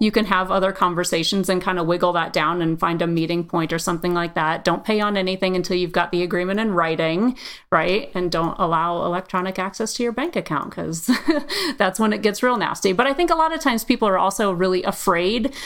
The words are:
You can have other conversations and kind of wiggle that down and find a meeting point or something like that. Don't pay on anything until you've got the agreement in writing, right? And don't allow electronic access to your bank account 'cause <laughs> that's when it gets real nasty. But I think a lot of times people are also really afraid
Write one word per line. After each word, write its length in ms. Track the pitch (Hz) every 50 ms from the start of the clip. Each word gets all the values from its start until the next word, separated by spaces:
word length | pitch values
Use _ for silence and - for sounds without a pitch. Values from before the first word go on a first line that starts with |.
You 100 | 220 214
can 140 | 208 226 214
have 260 | 190 196 185 190 185
other 220 | 190 196 185 190 190
conversations 760 | - 196 180 170 165 175 - - 165 160 - 202 196 180
and 140 | 190 185 180
kind 180 | 175 185 185 180
of 80 | 170
wiggle 240 | 160 175 175 185 175
that 220 | 170 170 160 - -
down 280 | 175 151 156 170 180
and 160 | 170 165 165
find 240 | 156 - 170 170 165
a 60 | 175
meeting 380 | 170 170 165 165 160 170 170 170
point 260 | 170 - 170 160 156
or 80 | 165 165
something 340 | 170 190 175 165 - 180 175
like 200 | 175 170 170 170
that. 320 | 180 156 156 165 170 -
Don't 180 | 180 170 175 -
pay 160 | - 214 214
on 160 | 208 208 208
anything 400 | 196 190 185 185 185 196 190 185
until 220 | 180 180 - 185
you've 160 | 180 180 170 -
got 180 | 175 170 170
the 120 | - 175 175
agreement 360 | 175 180 175 180 185 196 208
in 140 | 226 220 190
writing, 640 | 170 165 160 160 160 165 160 160 180 220 254 254 - - - - - - _
right? 400 | - 165 160 175 185 220 - - -
And 160 | 180 180 175
don't 300 | 175 165 165 165 160 -
allow 460 | 196 165 165 160 165 175 175 170 175
electronic 520 | 175 175 185 185 - - 185 180 190 190
access 360 | - 185 196 - - 220 214 -
to 100 | - 240
your 80 | 240
bank 240 | 220 254 277 349 -
account 380 | 208 170 - 160 143 - 185 -
'cause 360 | - 165 160 165 165 - - 247 - - - 330 285 294
<laughs> 320 | - - 403 381 330 254
that's 240 | - 202 185 185 -
when 100 | 220 214
it 100 | 208 208
gets 220 | 214 208 196 - -
real 140 | 247 247
nasty. 340 | 220 170 139 - - - 196
But 160 | 185 175 254
I 60 | 277 277
think 160 | 285 349 339
a 60 | 339
lot 180 | 330 320 320 330
of 80 | 311
times 240 | - 277 233 220 -
people 240 | - 247 226 226 208
are 80 | 190
also 340 | 175 175 196 196 - 220 202
really 320 | 185 170 185 190 185 180 -
afraid 680 | 196 196 - - 196 175 170 175 185 220 247 220 277 - - -